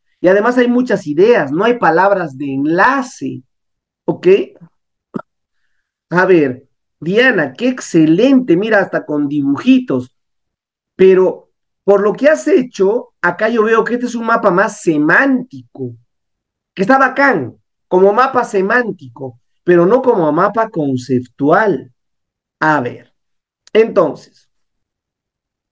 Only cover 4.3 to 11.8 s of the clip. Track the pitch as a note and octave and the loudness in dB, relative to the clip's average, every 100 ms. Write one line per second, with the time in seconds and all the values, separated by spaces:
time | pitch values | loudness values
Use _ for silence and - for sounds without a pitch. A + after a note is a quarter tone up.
4.3 | G3+ F#4 - E3 _ _ _ _ - - | 2 0 -14 -20 _ _ _ _ -16 -16
5.3 | _ _ _ _ _ _ _ _ E3+ F#3 | _ _ _ _ _ _ _ _ 0 4
6.3 | F3+ C#3+ B2+ _ _ _ _ D3+ G3+ C4 | 4 2 -4 _ _ _ _ -4 0 2
7.3 | G#3 C#3+ C3 A#3+ B3+ - E3+ D#3 E3+ B3+ | 0 -4 -4 -4 -4 -2 0 2 4 4
8.3 | C4+ B3+ E3+ A3 G#3+ F#3 D#3+ - D3+ D3 | 2 2 0 2 0 0 -6 -6 -4 -4
9.3 | D3 C#3 C#3 A#3+ C4 B3+ C3 B2 _ _ | -2 -2 -2 2 2 0 -6 -6 _ _
10.3 | _ _ _ _ _ _ - F#3 F#3 F#3 | _ _ _ _ _ _ 2 4 6 2
11.3 | - _ _ _ _ | -2 _ _ _ _